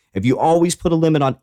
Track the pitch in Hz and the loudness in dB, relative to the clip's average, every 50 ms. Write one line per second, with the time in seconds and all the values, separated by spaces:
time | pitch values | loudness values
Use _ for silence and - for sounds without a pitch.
0 | _ _ _ 98 95 123 127 - 123 160 165 170 170 180 170 - - 175 165 165 | _ _ _ -4 -2 -2 -2 0 0 0 2 2 2 0 -2 -4 -2 -2 0 0
1 | 160 160 156 147 139 135 131 - | 0 0 0 0 0 -2 -4 -2